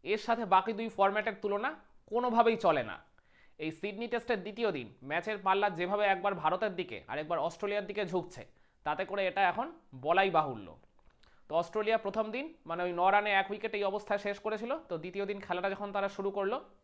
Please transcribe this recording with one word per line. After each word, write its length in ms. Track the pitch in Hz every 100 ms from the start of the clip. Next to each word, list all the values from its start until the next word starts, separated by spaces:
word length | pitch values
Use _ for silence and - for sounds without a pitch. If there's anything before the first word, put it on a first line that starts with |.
এর 140 | 151 208
সাথে 280 | - 233 214
বাকি 280 | 185 220
দুই 160 | 214 226
ফরম্যাটের 440 | 208 196 208 214 196
তুলনা 340 | 208 202 254 311 - - -
কোনোভাবেই 520 | 220 247 233 233 196
চলে 260 | 185 151
না। 160 | 110 - - _ _ _ - -
এই 140 | 160
সিডনি 360 | 160 202 202 233
টেস্টের 340 | 233 233 220
দ্বিতীয় 300 | 180 202 220
দিন 220 | 147 113 -
ম্যাচের 340 | 131 160 214 214
পাল্লা 320 | 185 196 208
যেভাবে 360 | 170 180 208 208
একবার 300 | 190 196 185
ভারতের 400 | 156 180 214 180
দিকে 280 | 170 107 -
আর 100 | 135
একবার 220 | 156 165
অস্ট্রেলিয়ার 460 | 156 - 202 208 202
দিকে 200 | 202 190
ঝুঁকছে, 400 | 180 160 - 117 _ _ _
তাতে 220 | 151 151 156
করে 220 | 202 190
এটা 140 | 185
এখন 300 | 190 185 285 - _ 131
বলাই 340 | 139 180 196
বাহুল্য। 480 | 165 151 113 90 73 _ _ _ _ _ _ -
তো 60 | 156
অস্ট্রেলিয়া 420 | 170 220 208 226
প্রথম 340 | 214 214 214
দিন 220 | 240 311 - 156
মানে 180 | 170
ওই 80 | 180
ন 180 | 175 185
রানে 220 | 202 208
এক 200 | 196 196
উইকেট 240 | 208 220 214
এই 80 |
অবস্থায় 360 | 202 202 208 202
শেষ 200 | 202 202
করেছিল। 380 | 220 214 233 311 -
তো 80 | 165
দ্বিতীয় 280 | 175 190 196
দিন 140 | 202
খেলাটা 300 | - 180 196
যখন 220 | 196 202
তারা 180 | 196 196
শুরু 220 | 196 196
করলো 340 | 196 196 262 - _